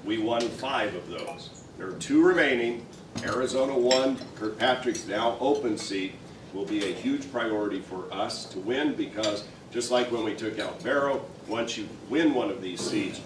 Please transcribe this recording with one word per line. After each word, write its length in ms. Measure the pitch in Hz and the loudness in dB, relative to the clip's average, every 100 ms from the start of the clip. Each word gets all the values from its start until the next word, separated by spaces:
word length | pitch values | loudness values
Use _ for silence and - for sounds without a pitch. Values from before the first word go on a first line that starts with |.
We 140 | 101 110 | -2 0
won 240 | 110 117 | 2 2
five 520 | 117 - 131 127 104 | 0 -2 -4 -2 -2
of 140 | 90 80 | -4 -8
those. 560 | 85 - - - - - - | -8 -8 -10 -14 -16 -18 -10
There 100 | 190 | -10
are 60 | |
two 280 | 180 - 156 | -8 4 8
remaining. 640 | 349 170 143 123 117 120 - - - 117 | 8 8 4 4 0 -2 -8 -16 -10 -6
Arizona 540 | 120 127 127 131 135 131 | -2 0 0 2 2 4
won. 400 | 120 131 135 127 - | 6 6 4 0 -6
Kirkpatrick's 720 | - 110 - 127 123 123 - - | -6 -6 0 2 2 0 -2 -4
now 320 | 127 117 117 | 0 0 2
open 380 | 131 143 123 107 | 2 4 2 -2
seat 340 | - 98 92 - - - - | -2 -2 -4 -8 -16 -16 -10
will 140 | 95 101 | -6 -2
be 240 | 104 98 | 0 0
a 40 | |
huge 380 | 90 127 143 - | -2 0 0 -2
priority 480 | 120 113 107 104 95 | -2 0 0 0 -2
for 320 | - 92 90 | -6 -8 -6
us 320 | 92 - - - | -4 -4 -4 -8
to 80 | 95 | -6
win 360 | 101 135 151 | 0 2 2
because 500 | 120 - 104 107 101 - - - | 0 -2 0 0 0 -6 -16 -6
just 180 | 120 - | -4 2
like 220 | 123 120 | 2 4
when 120 | 117 | 0
we 100 | 107 | 0
took 240 | 101 110 104 | -2 -4 -2
out 240 | - - | -6 -4
Barrow, 400 | 120 143 139 135 - - - | 0 2 4 0 -4 -14 -4
once 300 | 113 117 117 | -2 -2 -4
you 100 | 98 - - | -6 -10 0
win 240 | 147 160 | 4 6
one 160 | 127 104 | 4 2
of 100 | 95 | -2
these 200 | 92 87 | -6 -4
seats 420 | - - - - | -2 0 -2 -6